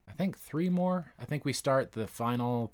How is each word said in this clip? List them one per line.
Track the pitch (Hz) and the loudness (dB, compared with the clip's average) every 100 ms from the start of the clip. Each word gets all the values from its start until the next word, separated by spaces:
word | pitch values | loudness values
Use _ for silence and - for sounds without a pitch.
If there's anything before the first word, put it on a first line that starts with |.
| - | -10
I | |
think | - 190 - | -2 -2 -4
three | - 151 180 | -4 0 2
more. | 180 185 185 151 - | 2 2 0 -4 -10
I | 123 | -6
think | 147 139 | -2 -2
we | |
start | 120 139 135 - | 0 2 4 2
the | 110 104 | -2 -6
final | - 117 120 120 120 113 | -2 0 2 2 0 -2